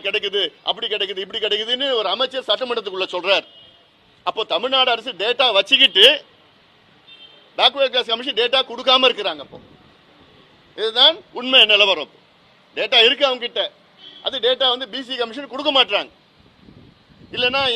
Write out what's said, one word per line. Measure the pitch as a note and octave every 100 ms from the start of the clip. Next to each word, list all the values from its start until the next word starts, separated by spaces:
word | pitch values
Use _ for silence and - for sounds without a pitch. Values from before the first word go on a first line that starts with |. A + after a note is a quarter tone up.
| G3
கிடைக்குது, | G#3 G3+ G3+ E3 - -
அப்படி | F3+ A3
கிடைக்குது, | G#3 G3 F#3+ G3
இப்படி | G#3+ G#3
கிடைக்குதுன்னு | G#3 A3 B3+ C#4 A#3
ஒரு | G3 G#3+
அமைச்சர் | B3+ C4 A3
சட்டமன்றத்துக்குள்ள | G3+ B3 A3+ G3 F#3 F3+ F3+
சொல்றார். | F3+ F3+ - - - _ _ _ _ _ F3+
அப்போ | G#3+ G#3+ E3+
தமிழ்நாடு | B3+ C4 B3+ A3+
அரசு | A#3+ F3+
டேட்டா | A3 A#3+ B3+ G3
வச்சுக்கிட்டு | G3 C4 C4+ F#3+ A#3+ D4+ - _ _ _ _ _ _ _ - - - - _ -
பேக்வர்ட் | A#3+ C4+ C4
கிளாஸ் | B3 A#3
கமிஷன் | A3+ B3+ G#3
டேட்டா | A#3+ C4 B3+
கொடுக்காம | A3+ B3+ B3+ B3+
இருக்கிறாங்க. | - F#3+ D3+ C3
அப்போ | - - _ _ _ _ _ - _ _ _ _ -
இதுதான் | A3 A3+ D4 E4+ - A3+
உண்மை | B3 C4 G#3+
நிலவரம். | G3+ G3+ D#3+ C3 _ _ _ _ _ _ D3
டேட்டா | G#3+ B3 A#3
இருக்கு | C4 C#4
அவங்க | B3+ A#3+
கிட்ட, | G#3 E3+ _ _ _ - - -
அது | B3+ A#3
டேட்டா | B3+ C4 B3
வந்து | A#3+
பி | B3 A#3+
சி | B3+
கமிஷன் | A#3 A#3+ C#4 C4
கொடுக்க | D4 C4+
மாட்றாங்க. | G#3 G3 C3 _ _ _ _ _ - - - _ _ _ - A#3
இல்லைன்னா, | B3 C#4 C4